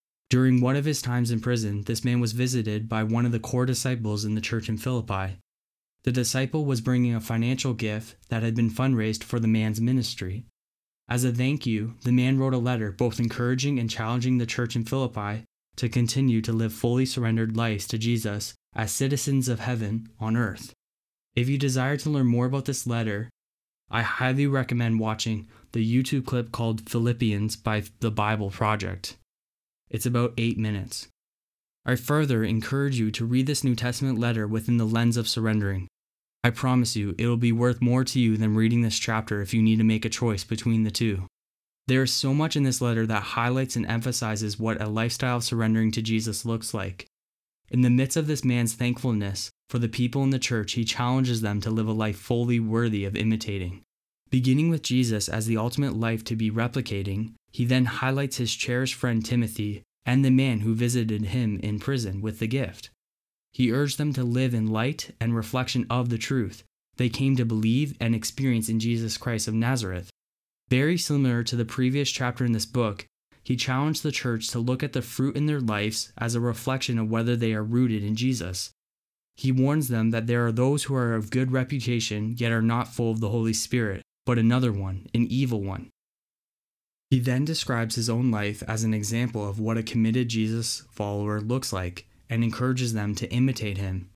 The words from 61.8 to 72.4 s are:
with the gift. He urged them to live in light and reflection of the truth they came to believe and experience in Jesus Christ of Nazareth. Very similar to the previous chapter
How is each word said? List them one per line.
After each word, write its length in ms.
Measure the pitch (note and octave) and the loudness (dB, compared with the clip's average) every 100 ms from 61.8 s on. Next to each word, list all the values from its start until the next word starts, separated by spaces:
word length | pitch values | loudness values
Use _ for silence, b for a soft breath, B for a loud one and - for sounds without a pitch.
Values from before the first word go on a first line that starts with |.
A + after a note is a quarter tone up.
| C#3 C#3 G#2 F#2+ | -2 -2 -4 -4
with 160 | A2 A2 | -6 -4
the 80 | A2 | -2
gift. 420 | C3 G#2 - - _ _ _ _ _ _ | -2 -4 -8 -20 _ _ _ _ _ _
He 180 | - B2 | 0 2
urged 280 | B2+ C#3+ C#3 | 2 0 0
them 160 | D3 | -2
to 100 | B2+ | 0
live 300 | B2 B2 C3 | 0 2 2
in 140 | A#2 A2 | 2 0
light 460 | A2 B2+ D#3+ - - | 0 -2 -4 -10 -4
and 160 | A#2 A#2 | -2 0
reflection 480 | G#2+ B2+ B2+ B2 - | -2 -2 -2 -2 0
of 180 | A#2+ A#2+ | 0 0
the 80 | A2+ | -2
truth 480 | - C3+ F#2+ - _ _ _ - | -2 -2 -2 -6 _ _ _ -2
they 140 | B2 | -2
came 260 | - C3+ C3 | 0 2 2
to 80 | |
believe 500 | A#2 A2 A2 B2 D3 - | 2 2 4 2 0 -2
and 140 | A#2 | 0
experience 560 | A2+ - - C3+ A#2 A2 | 0 -2 -2 0 2 0
in 100 | A2 | 0
Jesus 380 | A2+ A#2 A2+ - | 0 0 -2 -4
Christ 300 | B2 A2 A#2 | -4 -2 0
of 60 | |
Nazareth. 540 | A2 A#2 C3 G2 F2+ F2+ - _ _ _ _ - | 0 2 0 -2 -6 -10 -20 _ _ _ _ 0
Very 260 | B2+ D3 F3 | 2 4 2
similar 480 | - C#3+ C3 A#2+ | 0 2 4 2
to 100 | A#2 | 0
the 120 | A#2+ A2+ | -2 -2
previous 440 | - B2+ C#3+ C#3 | 0 0 2 -2
chapter 360 | - B2 A#2+ | -2 -4 0